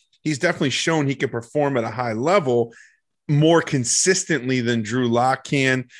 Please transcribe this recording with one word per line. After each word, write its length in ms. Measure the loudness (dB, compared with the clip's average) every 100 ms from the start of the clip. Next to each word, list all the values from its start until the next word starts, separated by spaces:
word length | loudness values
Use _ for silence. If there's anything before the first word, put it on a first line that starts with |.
| _ _
he's 180 | -6 -2
definitely 300 | -2 0 -2
shown 360 | -2 -2 0 0
he 80 |
can 140 | -2 -4
perform 480 | -6 -6 -2 0 0
at 80 |
a 60 | -4
high 220 | -4 -6
level 600 | -2 0 2 2 0 0 -6 -20 _ _ _ 0
more 340 | 2 6 4
consistently 960 | 2 -2 -2 0 0 0 -2 -4 -2 -2
than 220 | 0 -2
Drew 240 | -2 -2 0
Lock 380 | 2 2 -2
can. 420 | -2 0 2 0 -4